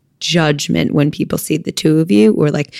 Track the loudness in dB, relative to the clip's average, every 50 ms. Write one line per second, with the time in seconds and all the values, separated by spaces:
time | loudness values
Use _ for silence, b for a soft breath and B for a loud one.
0 | _ _ _ _ -6 -2 0 2 2 2 0 -2 -2 -2 -2 -2 0 0 0 0
1 | 0 0 0 -4 -4 -4 -4 -6 -4 -4 -4 -4 -4 -6 -6 -2 0 2 2 2
2 | 2 2 4 4 4 4 4 2 0 0 0 -2 -4 -6 B